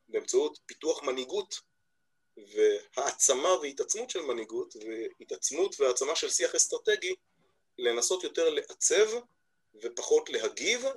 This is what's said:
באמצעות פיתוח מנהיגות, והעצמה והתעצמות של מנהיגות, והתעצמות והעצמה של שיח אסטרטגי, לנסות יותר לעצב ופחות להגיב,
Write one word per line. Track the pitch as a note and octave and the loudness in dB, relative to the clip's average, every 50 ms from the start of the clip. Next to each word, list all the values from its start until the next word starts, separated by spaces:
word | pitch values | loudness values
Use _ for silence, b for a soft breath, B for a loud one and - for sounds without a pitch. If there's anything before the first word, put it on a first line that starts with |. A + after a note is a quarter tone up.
| _ _ | _ _
באמצעות | A2 G#2 - - A#2+ C3 D3 D3+ D3+ - _ | -4 -4 -2 0 0 2 0 0 -4 -10 _
פיתוח | - - - C#3+ D#3 D#3 - | -20 -14 -6 -4 -2 -2 -2
מנהיגות, | C#3+ C3+ B2+ C3 B2+ C3 F3 G#3 F#3+ - - - - _ _ _ _ _ _ _ _ _ _ _ _ _ _ | -2 -4 -4 -4 -6 -6 -6 -6 -6 -6 -10 -14 -14 _ _ _ _ _ _ _ _ _ _ _ _ _ _
והעצמה | A2 G#2 G2+ G#2 G#2+ G#2+ G#2+ G#2 G#2 - - - B2+ C#3+ C3 - - - D3 B2+ C3 D#3 F#3 | -20 -20 -6 2 4 4 4 4 2 -2 -8 -6 -4 -2 -2 0 2 4 4 4 4 4 4
והתעצמות | F#3 E3 D3 C#3 C#3 - C3+ - - A3 B3 - | 4 2 0 -2 -4 -4 -2 -2 -4 -4 -4 -6
של | - F3+ | -6 -4
מנהיגות, | D#3 C3+ A#2+ A2+ A2 G#2+ A2+ B2 B2 - - | -4 -4 -4 -4 -6 -6 -6 -6 -6 -8 -10
והתעצמות | A2 G#2+ A2+ A2+ A2+ A2 - - - - - - - - - C3 E3 F#3+ F#3+ F3 - | -14 -12 -10 -8 -8 -8 -10 -10 -14 -14 -12 -8 -4 -4 -4 -2 -2 -2 -2 0 2
והעצמה | C#3 B2+ B2 - C#3+ C#3+ E3 | 2 2 2 2 0 -2 -2
של | - D3+ C3 | -2 -2 0
שיח | - - E3+ D#3+ - | 0 0 0 2 2
אסטרטגי, | D#3+ - - - - - G#3+ G#3 F#3+ F3+ - - - _ _ _ _ _ _ _ _ _ _ _ - | 2 0 0 0 -2 0 0 0 2 0 -4 -6 -8 _ _ _ _ _ _ _ _ _ _ _ -2
לנסות | B2 A#2+ A#2 A#2+ A#2+ - F#3 F#3 E3 | 0 0 2 2 2 0 0 0 -4
יותר | D3 - E3+ E3 D#3+ | -4 0 2 2 2
לעצב | D3+ C#3+ - - - - - - - G#3 D#4 G#3+ A#3 A#3+ - _ _ _ _ _ _ _ _ _ _ G#2+ | 2 0 -2 -6 -2 0 2 4 6 6 4 4 2 -4 -8 _ _ _ _ _ _ _ _ _ _ -10
ופחות | A#2 A#2 - - - - D3+ D3+ - - | -10 -10 -8 -6 0 4 4 4 4 2
להגיב, | C3+ A2+ A2 G#2 - - C#3+ G3 A#3+ A#3+ B3+ C4+ - | -4 -2 -2 -2 -4 -2 -2 -2 0 0 -2 -4 -6